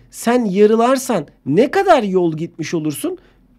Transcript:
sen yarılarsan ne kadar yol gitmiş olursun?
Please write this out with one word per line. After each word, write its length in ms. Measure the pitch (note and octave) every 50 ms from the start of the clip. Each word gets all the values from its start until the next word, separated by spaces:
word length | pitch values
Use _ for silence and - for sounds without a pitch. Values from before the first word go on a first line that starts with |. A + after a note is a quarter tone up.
| _ _
sen 340 | - - - A3+ A#3+ B3+ A#3+
yarılarsan 840 | G#3 F3+ G3 G#3 G#3+ A3+ A3+ A3+ A#3+ C4+ C4 C4 - A#3+ F3+ D3+ - _ _ -
ne 240 | B2+ C#3+ F3+ C4 C#4+
kadar 320 | - F#4+ G4 G4 E4+ C4+ G#3+
yol 340 | G3 F#3 F#3 F3+ E3+ D#3
gitmiş 380 | D3+ E3 F3 _ - D#3 - -
olursun? 440 | E3+ D#3 D#3 C#3+ - - E4 F#4 - _ _ _ _ _ _ _